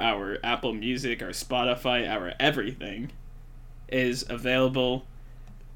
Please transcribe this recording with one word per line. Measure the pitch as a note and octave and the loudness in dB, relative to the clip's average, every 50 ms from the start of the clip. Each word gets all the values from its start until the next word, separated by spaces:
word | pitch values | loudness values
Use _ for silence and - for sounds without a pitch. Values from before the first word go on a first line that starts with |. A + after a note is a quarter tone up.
our | A2 A#2 G#2+ G2+ G2 G2 G#2 - | 4 4 4 2 0 -2 -2 -2
Apple | - A#2 A#2+ A#2 C3+ A#2+ | 0 0 0 2 2 -2
Music, | A2 G#2+ G#2+ B2 B2+ B2 C3 B2 A#2 A2+ | -2 0 0 0 0 0 0 -2 -2 -2
our | A#2 F#2 | -4 -6
Spotify, | G2 - - - C3 B2 A#2+ B2 B2 B2 - B2+ B2 A#2+ A2+ F2 | -6 -6 -4 0 2 2 4 4 2 2 2 2 4 4 2 2
our | A2 G#2 F#2 F2 - - | 0 0 -2 -2 0 2
everything | C3+ D3+ D3+ F3+ - A#2 C3+ - - G2+ F#2+ A2+ B2 C#3+ - - - - - - - - - - - - - - - - | 2 4 4 2 0 -2 -2 -6 -6 -6 -6 -6 -6 -8 -8 -12 -14 -14 -14 -14 -16 -16 -16 -16 -16 -16 -16 -14 -6 0
is | - C3 B2+ B2 B2 C3 - - | 2 2 4 2 2 0 -4 -6
available | B2 A#2 A2+ B2 B2+ C3 C3 B2+ C3 C3 B2+ B2+ B2+ C3 - - - - - - - - - - - - - - - | -4 -2 2 4 6 6 6 6 4 4 4 4 2 0 -4 -8 -16 -16 -16 -16 -14 -14 -14 -14 -14 -14 -14 -14 -14